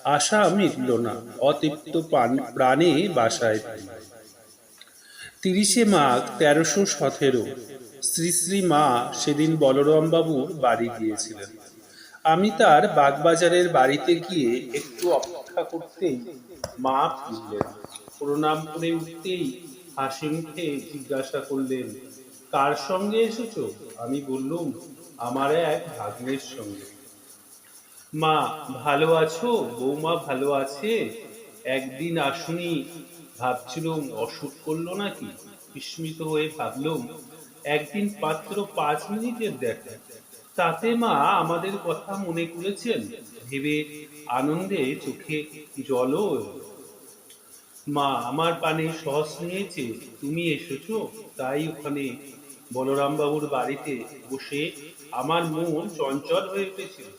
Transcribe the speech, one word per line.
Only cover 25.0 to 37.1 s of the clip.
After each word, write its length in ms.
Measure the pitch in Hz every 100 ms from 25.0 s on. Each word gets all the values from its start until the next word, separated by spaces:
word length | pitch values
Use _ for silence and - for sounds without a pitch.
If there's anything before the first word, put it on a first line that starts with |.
| - -
"আমার 380 | 120 131 139 156
এক 300 | 165 160 170 120
ভাগ্নের 420 | 104 104 123 135 - 135
সঙ্গে।" 340 | 104 98 98 - - - - - - - - - - - -
মা, 460 | 151 156 156 123 - - 123
"ভালো 300 | 143 143 160
আছো? 640 | 165 160 - 240 226 127 123
বৌমা 360 | 127 147 160 165
ভালো 360 | 147 131 139
আছে? 580 | 139 135 - 208 226 123 - - - - -
একদিন 540 | 127 135 131 131 170 165
আসুনি, 680 | 139 135 - 170 175 160 127 160 - - 147 -
ভাবছিলুম 720 | 127 123 127 127 160 160 135
অসুখ 400 | 110 113 - 143 - -
করলো 280 | 156 170
নাকি।" 320 | 196 202 - 101 - - - -
বিস্মিত 480 | 135 - - 160 160
হয়ে 280 | 160 156 156 156
ভাবলুম, 500 | 117 123 147 156 120